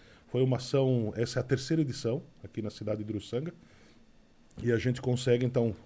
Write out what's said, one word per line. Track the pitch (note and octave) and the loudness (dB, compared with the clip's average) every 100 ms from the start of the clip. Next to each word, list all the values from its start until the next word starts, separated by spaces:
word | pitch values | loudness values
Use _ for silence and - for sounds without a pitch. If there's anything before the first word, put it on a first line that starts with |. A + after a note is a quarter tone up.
| - - - | -20 -20 -6
Foi | B2 | 0
uma | C3 B2+ | 2 0
ação, | - C#3 C3 B2+ G#2 G#2+ | 0 2 4 2 0 -2
essa | A#2 B2+ | -2 -2
é | |
a | |
terceira | A#2+ C3 - D#3+ | 0 -2 0 0
edição | C#3+ - A2+ C#3 - - | 0 -2 -2 -4 -6 -18
aqui | - - | -14 -8
na | G#2+ | -8
cidade | - G#2+ G#2+ | -6 -4 -4
de | G#2+ | -4
Uruçanga. | G#2 - A#2+ D#3+ - - - - - - - - - - - | -6 -4 -6 -6 -10 -20 -20 -20 -20 -20 -20 -20 -20 -20 -4
E | A#2+ | 2
a | A2+ | 2
gente | B2+ B2 | 2 0
consegue, | B2+ B2 B2+ A#2+ B2+ | 0 0 4 4 4
então, | B2+ A#2 G#2 | 2 2 0